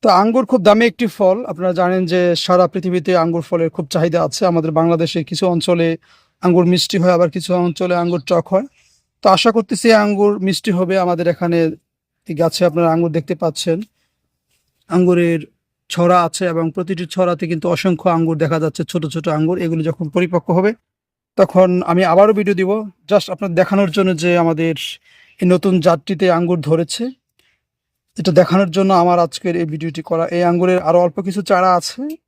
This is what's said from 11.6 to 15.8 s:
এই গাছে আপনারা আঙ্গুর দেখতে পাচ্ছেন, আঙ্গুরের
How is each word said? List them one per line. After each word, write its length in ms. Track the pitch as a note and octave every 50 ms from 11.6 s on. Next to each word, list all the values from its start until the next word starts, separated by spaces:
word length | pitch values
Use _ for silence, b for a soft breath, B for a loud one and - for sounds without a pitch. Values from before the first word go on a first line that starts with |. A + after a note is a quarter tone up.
| E3 D#3+ D#3 - _ _ _ _ _ _ _ _ _ -
এই 60 | E3+ D3
গাছে 200 | E3 E3 - - F3+ F3
আপনারা 180 | D3 E3+ E3+ E3 D#3+
আঙ্গুর 180 | E3 E3+ E3+ D3+ E3
দেখতে 160 | - - F3+ D#3
পাচ্ছেন, 360 | F3 E3 D3+ - - F3+ D#3+ F3 A3 _ _ _ _ _ _ _ _ _ _ _ _ _ _ _ _ _ _ _ _ _
আঙ্গুরের 500 | D#3+ F3+ F#3 F3+ F3+ F3 F3 E3+ E3 D#3+ D3 - _ _ _ _ _ _